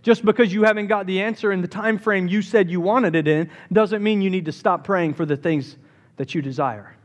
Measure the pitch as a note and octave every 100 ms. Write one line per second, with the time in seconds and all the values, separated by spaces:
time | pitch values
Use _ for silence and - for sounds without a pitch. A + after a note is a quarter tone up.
0 | - A3 G3+ G#3 A#3 G3+ A3 G#3+ G#3 G#3+
1 | F#3+ F#3 G#3+ A3 G#3+ F#3+ F3 G3+ A3 A3
2 | A3 G3 F3+ G#3 G3+ A3 F3+ F3+ F3 A#3+
3 | G#3 D#3+ D#3 D3+ E3+ - - F#3 G#3+ G#3+
4 | G#3 G#3 F#3+ F#3 D#3+ C#3+ G#3+ F3 - F#3+
5 | E3 D3 D#3 C#3+ E3 D#3 C3 - - _
6 | _ - C3+ D#3+ C#3 B2+ C3+ G#2+ F#2+ -